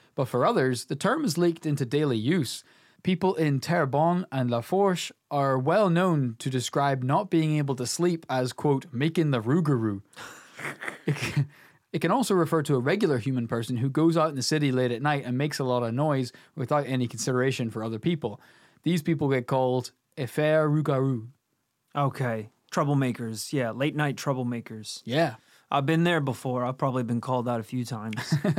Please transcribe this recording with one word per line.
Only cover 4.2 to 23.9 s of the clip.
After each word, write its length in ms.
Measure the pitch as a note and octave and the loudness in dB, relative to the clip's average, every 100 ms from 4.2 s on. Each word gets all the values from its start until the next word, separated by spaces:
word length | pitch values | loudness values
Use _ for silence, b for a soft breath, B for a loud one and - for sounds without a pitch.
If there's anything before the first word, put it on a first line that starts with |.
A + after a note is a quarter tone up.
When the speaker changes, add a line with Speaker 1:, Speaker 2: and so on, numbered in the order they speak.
| - | -2
Speaker 1:
and 180 | C3+ B2 | -2 0
La 120 | A#2 | -2
Fourche 500 | - F#3+ G3+ F3 - - - | 0 2 2 0 -6 -12 -6
are 260 | C#3+ C#3 C3 | 0 2 2
well 320 | C3 F#3 G3+ | 2 4 4
known 460 | E3+ F#3 D#3 B2+ A2+ | 4 2 2 0 -2
to 100 | C#3 | -4
describe 540 | B2+ A#2 D3 C#3+ C3+ | -2 -2 0 0 0
not 260 | B2+ D#3+ G3+ | 0 0 2
being 280 | E3 D#3 D3+ | 2 2 2
able 180 | C#3 B2+ | 0 -2
to 100 | B2 | -4
sleep 400 | - F3 E3 - | 0 0 0 -2
as, 220 | C3 B2+ | -2 -2
quote, 360 | - D3+ C3+ - | 0 0 0 -2
"making 400 | A#2+ D3+ E3+ D3+ | -2 -2 2 2
the 100 | B2+ | 2
Rougarou." 600 | A2 D#3+ D3+ C3 A2 G2 - B B B B B | 2 2 2 2 0 -2 -10 B B B B B
<laughs> 480 | B B - - - | B B -12 -8 -4
It 100 | C#3+ | -4
can, 320 | A#2+ - C#3 B B B B | -2 -2 -2 B B B B
it 60 | D#3+ | -2
can 120 | E3 | 2
also 220 | A#3 A#3+ | 2 2
refer 280 | F#3+ D#3 E3 | 2 4 2
to 120 | D3 C3+ | 2 2
a 40 | |
regular 380 | B2+ G3+ G#3 - | 2 2 2 2
human 300 | C#3 C3 A#2 | 0 -2 -2
person 300 | A#2 A#2 B2 | -4 -2 -2
who 120 | C3+ | 0
goes 280 | C3 E3 E3 | 4 4 4
out 120 | D#3+ | 2
in 60 | C#3 | 0
the 60 | |
city 300 | B2 D#3 D3 | 0 2 2
late 200 | B2+ B2+ | 2 2
at 100 | A#2 | 0
night 220 | C#3+ C#3+ B2 | 0 0 -2
and 120 | B2+ | -2
makes 220 | D3 - | -2 -2
a 40 | |
lot 200 | C3 B2 | 0 0
of 100 | A#2 | 0
noise 380 | A#2 D3+ C3+ B2 B B - | 0 0 0 -2 B B -8
without 300 | B2+ D3 B2+ | 0 0 0
any 200 | C3 A#2+ | -2 -2
consideration 600 | A2+ - B2+ C3 B2+ A2+ | -4 -2 2 0 0 -4
for 140 | A2 | -4
other 160 | A2+ A2 | -6 -4
people. 420 | E3+ E3+ A2+ G#2 b b b b | -2 -2 -4 -8 b b b b
These 180 | D#3 E3+ | -2 0
people 280 | E3+ D3+ D3 | 0 0 2
get 180 | C3+ B2 | 0 0
called 440 | C3+ B2+ B2+ B2 _ _ - | 0 2 0 -4 _ _ -10
effets 500 | A#2+ - D3+ D#3 D#3 | -6 0 4 4 4
rougarous. 600 | D3+ D3 C3+ C3+ A#2+ A2+ - _ _ _ _ _ C#3+ | 2 2 2 2 -2 -6 -18 _ _ _ _ _ -2
Speaker 2:
Okay. 540 | C#3 - B2+ A2 A2 _ - | -2 0 -4 -4 -8 _ -6
Troublemakers. 840 | - D3 C#3+ C3 A#2+ A2+ A2 - | -2 2 2 0 -2 -6 -8 -4
Yeah, 180 | C#3+ A#2 | -2 -2
late 240 | A2 D3 | -2 -2